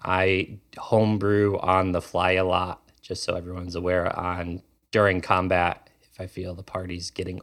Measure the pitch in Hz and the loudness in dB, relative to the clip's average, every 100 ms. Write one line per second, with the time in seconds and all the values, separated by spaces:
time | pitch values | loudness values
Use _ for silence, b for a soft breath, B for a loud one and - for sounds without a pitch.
0 | 92 92 95 95 104 104 _ - - 113 | -2 2 2 2 -2 -10 _ -16 0 2
1 | 107 107 101 104 104 98 - 92 92 90 | 4 2 2 2 2 0 2 2 2 0
2 | - 90 92 92 92 90 90 - _ _ | -2 0 2 2 2 0 -2 -6 _ _
3 | - 90 - 87 87 90 90 87 90 90 | -12 -8 -6 -6 -6 -10 -8 -4 0 0
4 | 87 - 87 90 87 85 - _ _ 110 | 0 -2 -4 -4 -6 -8 -12 _ _ 4
5 | 101 92 - 92 92 92 87 - _ _ | 4 2 2 2 4 2 2 -2 _ _
6 | _ - 92 - 90 90 92 95 92 87 | _ -16 -14 -10 -10 -10 -10 -10 -8 -10
7 | 87 - 92 92 | -10 -8 -8 -8